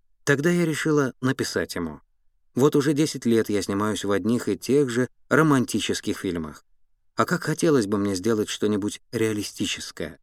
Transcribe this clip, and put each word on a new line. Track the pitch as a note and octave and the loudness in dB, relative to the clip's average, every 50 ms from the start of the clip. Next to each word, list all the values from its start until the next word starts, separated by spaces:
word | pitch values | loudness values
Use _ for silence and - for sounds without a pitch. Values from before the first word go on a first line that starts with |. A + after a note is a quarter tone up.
| _ _ _ _ - | _ _ _ _ 0
Тогда | - C#3+ C3 D3 F3 | 0 0 2 2 2
я | F3 F3 E3+ | 2 2 2
решила | D#3+ D3 - - D#3+ D3+ D3 C#3 A#2+ - - | 0 0 -2 0 0 2 2 2 0 -2 0
написать | C3 B2+ C3 - A2+ - - G2+ E2 - - | 0 0 0 0 -4 -2 -2 -4 -4 -4 -4
ему. | F#2 E2+ D#2+ D2 - _ _ _ _ _ _ _ _ _ _ - | -6 -6 -6 -8 -14 _ _ _ _ _ _ _ _ _ _ 0
Вот | B2 C3+ D3+ - | 4 4 6 4
уже | D3 C3 D3+ | 4 2 2
десять | D3+ C3+ D#3+ C#3 - C3+ - | 2 2 0 0 -2 -2 0
лет | A#2 A2+ A2 G#2+ - | 2 2 2 2 2
я | G#2 G2 | 0 -2
снимаюсь | F#2 - G2 G2 G#2+ A2 G2+ - - | -2 -2 -2 0 0 0 -2 -2 0
в | G2 | 0
одних | G2+ F#2+ F2+ A2 B2 A2+ - - | 0 0 2 0 -2 0 0 -2
и | G2 | -4
тех | - - - C3+ D3 C#3+ B2 | -4 0 2 2 2 2 2
же | A2+ B2 B2+ - _ _ _ - | 0 -2 -2 -2 _ _ _ 0
романтических | A#2+ C#3+ D#3+ D#3 C#3+ B2+ A2 - - G#2 - - F#2 - - G#2+ F#2 - | 2 4 6 6 4 4 2 0 -2 -4 -2 -2 -4 -4 -2 -6 -6 -4
фильмах. | - F#2+ E2+ E2+ D#2 D2+ D2 - _ _ _ _ _ _ _ _ _ _ - | -4 -4 -4 -4 -6 -8 -12 -16 _ _ _ _ _ _ _ _ _ _ -2
А | - A2+ | -2 0
как | - F3+ E3+ - | 0 0 -2 -2
хотелось | D3+ D#3 - E3 E3 D3 C3 G#2 | -4 -2 0 2 4 4 2 2
бы | G2 G#2+ G2+ | 0 0 -2
мне | G2+ G2+ F#2+ | 0 -2 -2
сделать | F2+ F#2+ A2+ A#2 G#2+ G2+ - | -2 -2 -2 0 0 -2 -4
что-нибудь | - - G#2+ G#2 G#2 G2 G2+ G#2 - - _ - | -4 -2 -2 0 0 0 -2 -4 -6 -8 _ -8
реалистическое | - A2 A2 A2 G#2+ G#2 F#2+ - - - - - - - - - - - E2+ D#2 D#2+ _ | -4 -2 -2 -2 -2 -4 -6 -8 -6 -6 -4 -4 -4 -8 -10 -14 -10 -10 -10 -10 -10 _